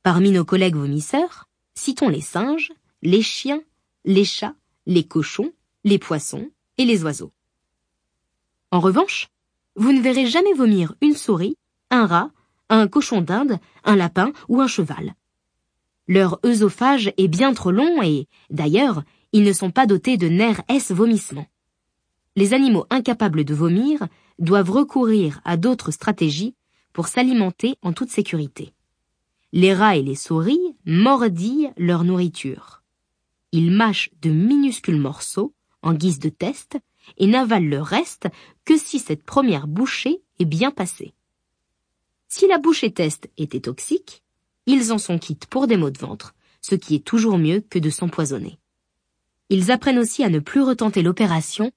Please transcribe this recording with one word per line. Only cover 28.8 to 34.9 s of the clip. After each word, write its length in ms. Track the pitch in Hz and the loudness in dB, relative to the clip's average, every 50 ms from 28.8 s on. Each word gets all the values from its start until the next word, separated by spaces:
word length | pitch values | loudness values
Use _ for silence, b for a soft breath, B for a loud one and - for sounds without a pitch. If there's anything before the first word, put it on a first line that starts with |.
| _ _ _ _ _ _ _ _ _ _ _ _ _ _ - | _ _ _ _ _ _ _ _ _ _ _ _ _ _ 0
Les 200 | 170 180 190 196 | 2 4 4 4
rats 240 | 180 208 214 190 | 4 2 2 2
et 40 | 151 | 2
les 140 | 135 139 135 | 0 -2 -6
souris 600 | - - - 165 160 165 208 285 349 359 349 269 _ _ | -8 -6 -4 -2 0 0 0 0 0 -2 -4 -8 _ _
mordillent 840 | 165 160 175 214 262 277 254 240 220 175 165 180 226 262 302 302 262 - | 0 2 4 4 4 4 2 2 -2 -2 -2 -6 -4 -2 -2 -4 -4 -4
leur 260 | - 175 175 175 165 170 | -4 -2 0 0 0 0
nourriture. 800 | 180 185 180 180 170 165 - - 135 - - - - - _ _ _ _ _ _ _ _ _ _ _ _ _ _ _ | 0 0 0 -2 -4 -6 -8 -10 -10 -12 -12 -18 -20 -20 _ _ _ _ _ _ _ _ _ _ _ _ _ _ _
Ils 200 | - 165 165 170 | 0 0 2 4
mâchent 380 | 185 208 226 220 196 - - - _ _ | 4 4 2 2 0 -2 -6 -8 _ _
de 100 | - 160 | -2 0
minuscules 680 | 156 156 185 233 285 285 277 269 226 - - - | 0 2 2 2 2 2 2 0 -2 -4 -4 -2